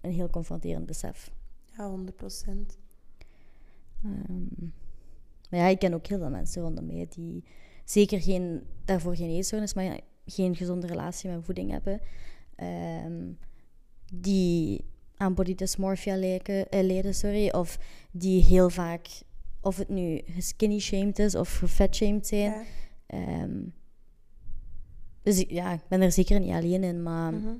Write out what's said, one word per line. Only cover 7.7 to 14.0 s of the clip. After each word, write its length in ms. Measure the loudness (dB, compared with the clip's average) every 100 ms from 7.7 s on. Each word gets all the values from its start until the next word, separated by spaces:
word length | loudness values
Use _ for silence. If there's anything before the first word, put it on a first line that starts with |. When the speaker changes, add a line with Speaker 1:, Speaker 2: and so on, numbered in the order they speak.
| -18 0
Speaker 1:
zeker 320 | 4 4 4
geen, 420 | 2 2 0 -6 -8 -8 0
daarvoor 300 | 0 0 -2
geen 140 | 0
eetstoornis, 440 | -2 -2 -2 -4
maar 260 | -2 -4 -6 -14 _ -12
geen 300 | -2 0 0
gezonde 320 | -2 -4 -6
relatie 420 | -6 -6 -8 -8
met 160 | -8 -6
voeding 260 | -4 -4
hebben, 300 | -2 -2 -2 -4 -6 -10 -12 -16 -12
ehm, 760 | -10 -8 -8 -8 -8 -10 -10 -12 -14 -16 -20 -20 -20 -20